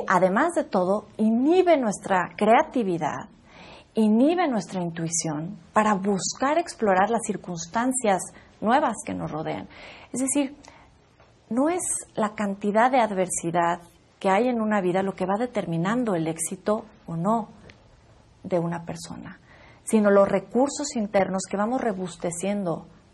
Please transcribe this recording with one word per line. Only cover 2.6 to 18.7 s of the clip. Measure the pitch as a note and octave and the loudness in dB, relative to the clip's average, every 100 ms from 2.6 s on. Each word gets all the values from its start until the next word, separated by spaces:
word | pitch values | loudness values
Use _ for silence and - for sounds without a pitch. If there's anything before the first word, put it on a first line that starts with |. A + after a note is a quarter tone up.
| D#4 C4 F#3+ E3 D3 B2+ E3+ - _ - - - - | 4 -2 -2 -2 -4 -6 -12 -20 _ -20 -20 -20 -8
inhibe | A3 G#3+ A3 C#4+ F4+ D#4+ | 2 4 6 4 4 0
nuestra | A3 - F#3 | 0 -4 -4
intuición | E3+ E3 E3 - D#3+ D3 E3+ - - | -4 -4 -4 -4 -4 -6 -8 -12 -2
para | G#3+ G#3+ | 0 2
buscar | F#3+ G3 F#3+ - - C4+ D#4+ | 0 0 -2 -4 -4 -2 0
explorar | E4 - G#3+ F#3 G3+ | -2 -2 2 2 2
las | A#3 | 0
circunstancias | - F#3 - E3+ - A#3 B3+ C4 G#3 F3+ - - - _ | -4 -8 -8 -12 -6 -4 -2 0 0 0 -2 -16 -20 _
nuevas | G3+ C4+ C#4 G#3 G#3 | 0 2 0 -4 -8
que | |
nos | F3+ D#3+ | -8 -6
rodean. | D3+ D#3 D3+ - - - - - | -6 -6 -8 -10 -18 -20 -20 -10
Es | B3 | -4
decir, | C4 C#4+ C4+ - - - - _ _ _ _ _ _ | -2 0 -2 -6 -20 -20 -20 _ _ _ _ _ _
no | A#3 D4+ | 0 0
es | F4+ - - - - | 0 -4 -6 -6 -4
la | G#3+ | -4
cantidad | G#3+ G3+ G3 G#3 G#3+ B3 | -2 -4 -2 0 2 4
de | C4 | 4
adversidad | A3 F#3 F#3 - E3+ E3+ E3+ F3+ - _ _ _ | 2 0 -2 -2 -2 0 0 -2 -8 _ _ _
que | F#3+ | 2
hay | F#3+ B3+ | 2 2
en | A#3 | 0
una | G#3+ G#3 | 0 0
vida | F3+ F#3+ | 2 0
lo | G3 | -2
que | F#3+ F#3 | -4 -2
va | G3+ | -2
determinando | B3 G#3 F3 E3 F#3 B3 A3+ E3+ | -2 -4 -4 -2 0 0 0 -2
el | D#3+ | -2
éxito | D#3+ - F#3+ - A3 - - - | -4 -8 -6 -4 -4 -6 -20 -10
o | E3 | -4
no | F#3+ A#3 G#3 - - - _ _ _ - _ _ | 0 -2 -4 -16 -20 -20 _ _ _ -20 _ _
de | - F3 | -4 -2
una | E3+ | -2